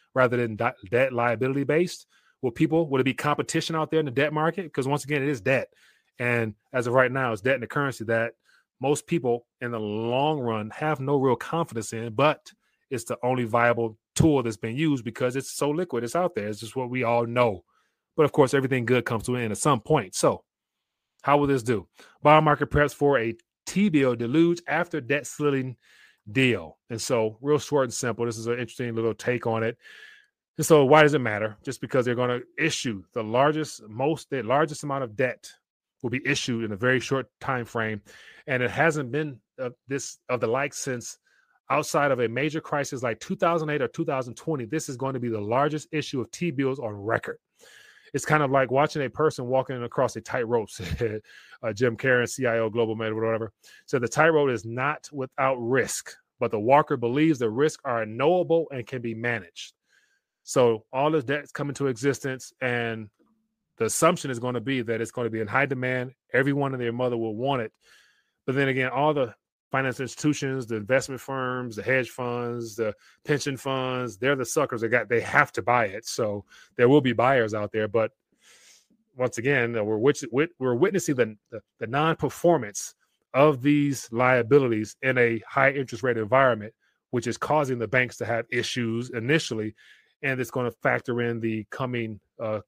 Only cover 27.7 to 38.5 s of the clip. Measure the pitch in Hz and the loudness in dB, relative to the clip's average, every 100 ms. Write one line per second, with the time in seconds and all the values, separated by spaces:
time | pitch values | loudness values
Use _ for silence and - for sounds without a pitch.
27.7 | 147 127 - 123 110 120 110 113 120 117 | 0 0 -2 -4 -2 -4 -4 -4 -4 -6
28.7 | - 120 113 113 107 - 123 117 113 113 | -6 -6 -2 -2 -2 -2 -2 -2 -2 -2
29.7 | 117 - - - - _ _ _ - 156 | -6 -14 -20 -20 -20 _ _ _ -2 6
30.7 | 151 135 151 151 147 117 104 107 104 - | 6 8 8 8 6 0 -2 -4 -6 -10
31.7 | - 135 135 123 120 123 123 - - 156 | -10 -2 0 2 0 0 -2 -6 -4 -2
32.7 | - 127 98 - 120 107 120 147 156 151 | -2 -4 -6 -8 -8 0 4 4 2 -4
33.7 | - 107 107 127 156 - 135 110 139 156 | -10 -12 -4 -2 -2 -4 -4 0 2 2
34.7 | 147 147 139 123 104 127 - - - _ | -4 -6 -6 -6 -2 -4 -4 -16 -20 _
35.7 | _ _ _ 120 127 139 143 - 117 107 | _ _ _ -6 -4 -2 -2 -2 -4 -4
36.7 | 98 123 127 - 135 - - - 127 113 | -2 0 0 0 -4 -4 -10 -6 -6 -4
37.7 | 117 110 107 - - - - - | -4 -4 -6 -12 -20 -20 -14 -4